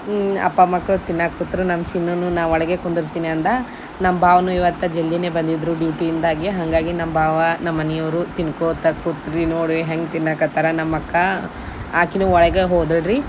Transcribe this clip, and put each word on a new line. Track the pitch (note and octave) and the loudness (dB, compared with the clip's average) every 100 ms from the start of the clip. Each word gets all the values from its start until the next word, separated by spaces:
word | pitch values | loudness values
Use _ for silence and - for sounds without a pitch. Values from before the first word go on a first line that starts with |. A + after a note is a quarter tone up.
ಹ್ಮ್, | - G#3 G3 G3 | -4 -2 0 0
ಅಪ್ಪ | F#3 F3+ | 0 4
ಮಕ್ಕಳು | F3+ F3+ F3 F#3+ - | 4 4 0 -2 0
ತಿನ್ನಕ್ಕೆ | E3 E3+ - | -2 -2 -2
ಕೂತ್ರು. | E3+ F3+ | -4 -2
ನಮ್ಮ | F#3 E3+ | 0 0
ಚಿನ್ನೂನು | E3+ F#3 E3+ F3 F3+ | -2 -2 -2 -2 0
"ನಾ | E3+ E3 | 0 0
ಒಳಗೆ | E3 D#3+ F3+ | 0 0 -2
ಕುಂದಿರ್ತೀನಿ" | F3+ E3+ D#3 E3+ E3 | -2 -2 -2 -4 -2
ಅಂದ. | D#3+ E3 B3 B3 - - - | 0 0 0 -2 -12 -16 -2
ನಮ್ಮ | F#3 F3+ | 0 4
ಭಾವನು | F3 F3+ F#3 | 6 6 4
ಇವತ್ತು | F3+ F3 E3+ F#3 | 2 2 2 -2
ಜಲ್ದಿನೇ | E3 D#3+ E3+ F3 | 0 0 0 0
ಬಂದಿದ್ರು | E3+ D#3+ D#3+ D#3+ | 0 0 -2 -2
ಡ್ಯೂಟಿಯಿಂದಾಗಿ, | E3 D#3+ D#3 E3 D#3+ E3 D#3 F3+ | -2 -2 0 -2 0 0 0 -2
ಹಾಗಾಗಿ | G3 E3 D#3+ D#3+ | -2 0 0 0
ನಮ್ಮ | F3 E3 | -2 -2
ಭಾವ, | D#3+ D#3 D#3+ E3 E3 | 0 2 2 2 0
ನಮ್ಮ | E3+ D#3+ | -2 -2
ಮನೆಯವರು | D#3 D#3+ D#3+ D#3+ F3 - | -2 -2 -2 -2 -4 -4
ತಿನ್ಕೋತ | D#3+ - E3 D#3+ E3 D#3 | -4 -2 -2 0 0 0
ಕೂತ್ರಿ. | - D#3 - D#3 E3 | -4 -6 -4 -2 0
ನೋಡಿ | E3 E3 D#3+ | 0 0 0
ಹೆಂಗೆ | D#3+ D#3+ E3 | -2 -2 -4
ತಿನ್ನಕತ್ತಾರ. | E3 D#3+ D#3 D#3+ D#3 D#3+ | -2 -2 0 0 0 0
ನಮ್ಮ | E3 D#3+ D#3 | 0 0 -2
ಅಕ್ಕ | - E3 F3+ F#3 F3+ - - - - | -2 0 0 0 -6 -10 -12 -10 -4
ಆಕಿನೂ | D#3 E3+ G3 F#3+ | 0 0 2 4
ಒಳಗೆ | F3+ E3+ E3 | 6 6 4
ಹೋದಳ್ರಿ. | F#3 F3 D#3 E3 D#3+ A#3+ | 2 2 4 2 2 0